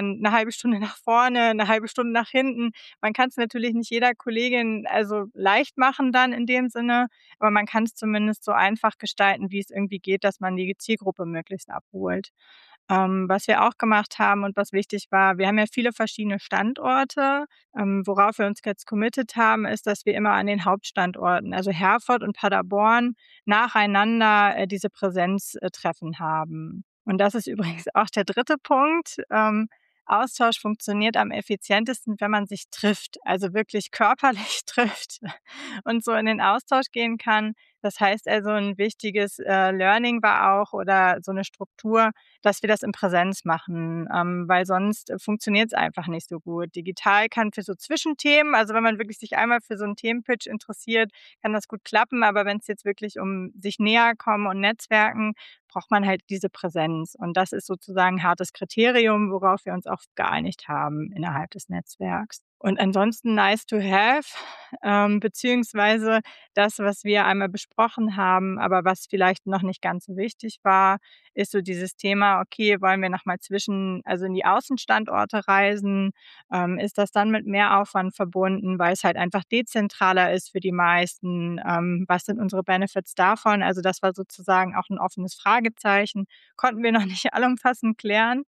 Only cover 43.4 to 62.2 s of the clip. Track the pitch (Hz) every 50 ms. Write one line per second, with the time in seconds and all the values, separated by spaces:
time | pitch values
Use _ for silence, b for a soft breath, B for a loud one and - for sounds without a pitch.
43.4 | - 170 165 165 - - 170 165 165 165 165 165 165 - - 175 175 175 180 180
44.4 | 175 165 185 180 185 190 185 185 196 208 214 - - - - 190 - - 214 214
45.4 | - 220 202 208 233 226 - - - 165 - 185 156 170 165 165 - - 175 160
46.4 | - 175 170 170 170 170 - 180 165 185 180 - - 208 202 208 220 226 - 233
47.4 | 220 208 - 220 185 - 185 - - - 302 311 - 320 294 - - 294 294 302
48.4 | 302 302 269 220 220 202 214 226 226 226 220 208 226 208 214 - 226 - - -
49.4 | 220 233 240 233 - - 220 196 208 202 202 - - 226 233 247 - - 247 226
50.4 | - - 220 214 - - 202 - - 226 226 226 226 208 B B B B B B
51.4 | - 214 214 208 - - 226 196 _ - 220 214 240 - 254 240 226 208 196 208
52.4 | 196 202 202 208 - - 202 - - 202 202 - 214 208 - 220 196 196 196 185
53.4 | 185 - - - 185 202 - - 208 214 220 233 233 233 233 - - 233 214 208
54.4 | 208 196 190 196 196 208 226 - - - 220 214 214 214 - 220 214 214 214 B
55.4 | B B B B B _ - 185 - - 220 202 196 196 190 185 _ - 196 190
56.4 | - 185 _ - - 175 160 170 156 160 165 160 165 - - - 190 170 170 185
57.4 | 190 - - 202 - - 190 - - - 185 190 180 185 185 185 170 175 175 -
58.4 | 180 - _ - 190 - - 226 226 247 247 240 233 220 214 208 208 196 190 185
59.4 | 196 190 190 196 - 196 180 180 - - 185 - - _ _ - - - 151 156
60.4 | 160 185 - - - - 151 143 147 147 151 151 156 - 196 - 165 175 143 143
61.4 | 165 - - 196 - - 180 175 - - - - 190 185 180 175